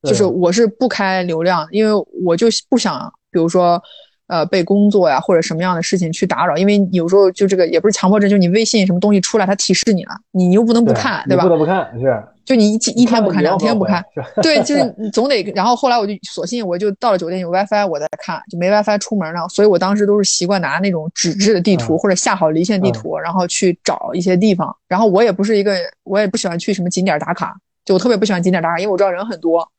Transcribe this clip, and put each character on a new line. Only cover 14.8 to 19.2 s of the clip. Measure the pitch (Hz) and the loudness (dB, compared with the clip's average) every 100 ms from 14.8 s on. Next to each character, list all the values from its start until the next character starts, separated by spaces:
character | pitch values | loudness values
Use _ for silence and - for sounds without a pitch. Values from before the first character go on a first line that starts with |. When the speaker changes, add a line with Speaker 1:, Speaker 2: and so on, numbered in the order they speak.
| 254 - | -2 -4
Speaker 1:
你 | 214 | -4
总 | 214 262 | -2 0
得， | 247 202 190 | -2 -2 -2
然 | |
后 | 208 240 | 0 0
后 | 269 | 0
来 | 240 | 0
我 | 202 | -2
就 | 202 | -8
索 | - - | -12 -10
性 | 185 240 196 | -8 -6 -6
我 | 175 | -4
就 | 208 | -4
到 | 196 240 | -2 0
了 | 185 | 0
酒 | 170 | -2
店 | 185 | -6
有 | 175 | -4
WiFi， | 185 202 208 202 | -2 0 -2 -2
我 | 147 | -4
再 | 156 - | -6 -10
看， | - 165 - | -10 -10 -10
就 | 170 | -4
没 | 180 | 0
WiFi | 208 208 208 | 0 0 -2
出 | - | -2
门 | 208 | -4